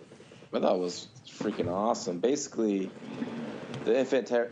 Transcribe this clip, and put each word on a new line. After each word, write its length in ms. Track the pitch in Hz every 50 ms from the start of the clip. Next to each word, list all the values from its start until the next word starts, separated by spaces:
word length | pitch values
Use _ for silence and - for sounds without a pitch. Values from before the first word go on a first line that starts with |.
| - - - - - - - - - - -
I 60 | 120
thought 160 | - - 110
it 40 | 92
was 280 | 90 90 87 - - - - - - -
freaking 420 | - - - 107 98 - 85 85
awesome. 480 | 87 95 104 113 120 110 - - 87 87
Basically, 720 | 90 117 143 147 143 - - - 113 107 101 98 95 95 - - - - - - - - - - - - - - - - - - -
the 140 | 107 113 131
Infant 300 | 131 123 - 131 110 -
Ter-, 220 | 123 120 117 117